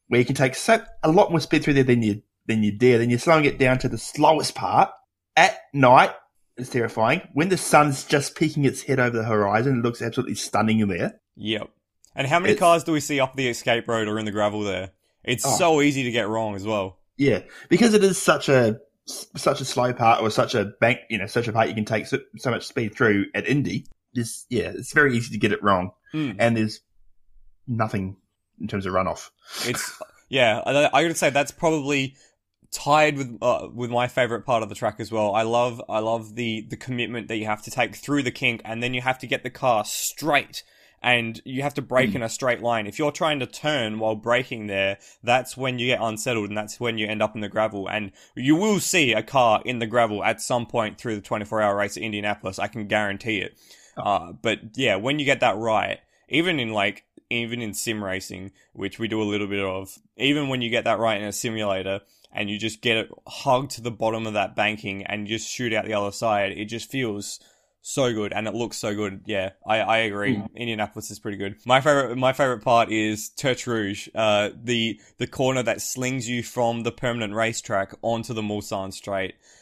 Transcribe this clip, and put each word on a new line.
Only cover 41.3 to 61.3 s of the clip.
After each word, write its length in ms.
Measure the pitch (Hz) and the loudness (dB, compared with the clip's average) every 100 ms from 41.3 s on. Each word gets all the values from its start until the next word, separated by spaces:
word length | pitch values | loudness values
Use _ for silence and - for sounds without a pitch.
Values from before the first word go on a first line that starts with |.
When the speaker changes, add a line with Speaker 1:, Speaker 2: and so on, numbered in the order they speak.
| 113 127 | -10 -10
Speaker 2:
you 180 | 131 | -6
have 100 | 139 139 | -4 -4
to 60 | |
brake 300 | 120 127 127 | 0 2 2
Speaker 1:
Mm. 40 | 123 | 0
Speaker 2:
in 80 | |
a 60 | 113 | -6
straight 320 | - 131 120 | -4 -2 0
line. 260 | 117 113 104 | 0 -2 -2
If 120 | 120 | -2
you're 120 | 147 | -2
trying 260 | - 165 147 | 0 -2 -2
to 80 | 123 | -6
turn 500 | - 151 147 110 107 | -6 -2 -2 -2 -2
while 160 | 110 110 | -2 -2
braking 520 | 110 120 127 117 104 | 0 0 0 -8 -4
there, 300 | 98 98 98 - - | 0 0 -2 -12 -10
that's 320 | 113 127 123 - | 0 0 0 -6
when 240 | 131 123 | -6 -2
you 80 | 123 | -2
get 140 | 110 | 0
unsettled, 480 | 113 110 131 117 104 | -2 -4 -2 -2 -2
and 80 | 104 | -6
that's 220 | 107 - | -8 -6
when 160 | 120 113 | -6 -4
you 100 | 107 | -4
end 160 | 107 | 0
up 100 | 107 | -2
in 80 | 110 | -2
the 80 | 101 | -6
gravel. 380 | 107 110 104 92 | -2 -2 -2 -6
And 220 | 107 101 - - - | -6 -8 -14 -18 -4
you 200 | 131 156 | 2 4
will 220 | 220 196 | 4 2
see 320 | - 185 131 | 2 2 4
a 100 | 110 | 2
car 380 | - 139 120 107 - | 2 4 6 4 0
in 140 | 123 | -4
the 80 | 113 | 0
gravel 340 | 120 113 104 | 2 2 2
at 180 | 95 110 | 0 -2
some 240 | - 123 117 | -2 -2 -2
point 320 | 120 107 - | -2 -2 -4
through 180 | 123 107 | -6 -6
the 60 | |
twenty-four 400 | - 110 104 110 | -4 -6 -2 0
hour 160 | 104 101 | 2 2
race 180 | 101 - | -2 -4
at 60 | |
Indianapolis. 560 | 110 104 104 101 95 95 | -6 -4 -4 -4 -6 -6
I 80 | 104 | -6
can 200 | 117 101 | -6 -2
guarantee 520 | 107 101 98 120 104 | 0 0 -4 -4 -4
it. 180 | - _ _ - _ - | -4 _ _ -20 _ -6
Speaker 1:
Oh. 40 | |
Speaker 2:
Uh, 280 | 104 98 85 | 0 0 -2
but 280 | - 117 104 110 110 | -6 -2 -2 -6 -2
yeah, 180 | 127 98 | 0 2
when 240 | 117 151 | 0 -2
you 60 | 139 | 0
get 160 | 127 | 2
that 160 | 123 101 | 2 2
right, 420 | 113 107 95 - _ _ - | 0 0 0 -4 _ _ -4
even 320 | 139 175 156 | 0 0 0
in, 100 | 113 | -2
like, 320 | 107 101 104 _ - - | 0 0 -2 _ -20 -6
even 320 | 120 113 120 | -6 -4 -6
in 120 | 110 | -6
sim 280 | 98 - 107 | -6 -4 -4
racing, 500 | 98 95 - 92 95 _ _ | -4 -6 -8 -14 -14 _ _
which 260 | - 98 - | -8 -8 -6
we 100 | 113 | -4
do 120 | 110 | -2
a 40 | 104 | -2
little 220 | 104 101 | -2 -2
bit 160 | 98 95 | -4 -4
of, 320 | 92 95 - _ - | -6 -10 -18 _ -4
even 320 | 131 147 139 | 0 0 0
when 140 | 127 | -4
you 80 | 117 | -2
get 160 | 117 113 | 0 0
that 120 | 104 | 0
right 200 | 113 104 | 0 0
in 80 | |
a 60 | 104 | -4